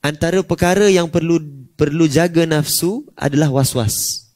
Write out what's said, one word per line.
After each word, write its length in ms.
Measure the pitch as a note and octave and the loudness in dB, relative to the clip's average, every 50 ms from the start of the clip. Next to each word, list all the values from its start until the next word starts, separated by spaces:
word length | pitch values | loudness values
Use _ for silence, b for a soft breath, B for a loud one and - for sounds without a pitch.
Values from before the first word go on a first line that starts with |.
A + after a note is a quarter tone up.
| - | -4
Antara 400 | C#3+ D3+ - F3 E3 E3+ G3 F3+ | -6 -4 -2 -4 0 0 -2 -2
perkara 480 | - F3 - F3 F3 F#3 G3 G#3 G#3 F#3+ | -2 -2 0 2 2 2 4 4 4 4
yang 160 | F3 E3+ D#3+ | 2 2 0
perlu, 320 | E3 F3 D#3+ E3 E3+ E3 D#3 D3 C#3 C3+ B2+ - _ | -2 -2 0 2 0 0 -2 -6 -16 -18 -20 -20 _
perlu 320 | - D3+ D3+ D3 E3 E3 | -2 -2 -2 2 2 2
jaga 400 | D#3 C3 D#3 E3+ F3+ E3 E3+ E3 | 2 4 2 2 2 2 0 0
nafsu 640 | D#3+ D#3+ D3+ D3 - - - - F3 G#3 C4+ D4+ - _ | 2 0 0 0 -2 -2 -2 -2 -2 -4 -4 -10 -12 _
adalah 320 | - D#3+ D3+ C#3+ C#3+ D3+ D3 | -6 -6 -2 0 2 0 2
was-was. 800 | B2+ C#3 C3 - - C3 A2 G#2 - - - - - - - _ _ | 2 0 0 0 0 -2 -2 -2 -4 -4 -6 -6 -8 -10 -12 _ _